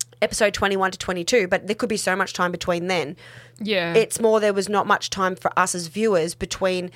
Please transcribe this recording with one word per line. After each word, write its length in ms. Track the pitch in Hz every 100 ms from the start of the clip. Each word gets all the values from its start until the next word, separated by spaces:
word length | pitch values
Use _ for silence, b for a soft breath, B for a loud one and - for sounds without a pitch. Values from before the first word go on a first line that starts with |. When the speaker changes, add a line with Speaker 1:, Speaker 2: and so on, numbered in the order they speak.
| - -
Speaker 1:
episode 320 | - - 208
twenty-one 360 | - 202 196 185
to 80 | 185
twenty-two, 480 | - 180 170 240 180
but 180 | 190 196
there 100 | 220
could 120 | 214
be 60 | 214
so 200 | 190 185
much 160 | 185
time 180 | - 180
between 360 | 175 - 170 175
then. 300 | 180 143 175 B B B -
Speaker 2:
Yeah. 320 | 214 196 170
Speaker 1:
It's 240 | 196 233 -
more 200 | 226 220
there 120 | 208
was 140 | 196 185
not 180 | 202 196
much 240 | 202 -
time 260 | 196 185 185
for 160 | - 175
us 160 | 180
as 140 | 180 165
viewers 460 | 202 220 180 170
between 560 | - 180 - 190 180 180